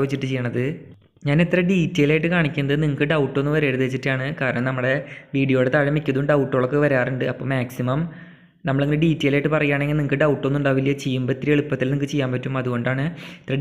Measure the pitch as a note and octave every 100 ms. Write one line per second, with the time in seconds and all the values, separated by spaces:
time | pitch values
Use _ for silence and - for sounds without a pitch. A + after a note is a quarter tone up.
0 | C3+ C3 C3 C3 A#2+ A#2 C3 E3+ - -
1 | _ _ C#3+ D3 E3+ F3+ F3+ F#3+ D#3 -
2 | D3 D#3 E3+ F3 D3+ - C#3 C#3+ D#3 C#3
3 | D3 D#3+ C3 C#3 C#3+ D3+ C#3+ B2+ C3 B2+
4 | C#3+ C3 C3 D#3 C3 A#2+ B2+ C3 B2 C#3
5 | - - - C3+ C3+ C3 B2+ D3+ C#3+ D3+
6 | D3+ C3 D3 D3 C3+ C3+ B2+ D3 D3 C3+
7 | B2 C3 C3+ B2+ B2+ C3+ A#2+ - B2+ C#3
8 | E3 - - - - _ - C3+ C#3+ D3+
9 | E3 D3+ C#3 C#3+ D3 D3+ D3 C#3 C#3+ D3+
10 | C#3 C#3 D3+ C3+ C#3 C#3+ C#3 C3+ C3+ C#3
11 | C#3+ B2+ B2+ - C#3+ D3 D3 C3 C3 C#3+
12 | C#3 D3 B2+ B2 C3+ C3+ B2 A#2+ A#2+ C3
13 | D3+ E3 - - - C3+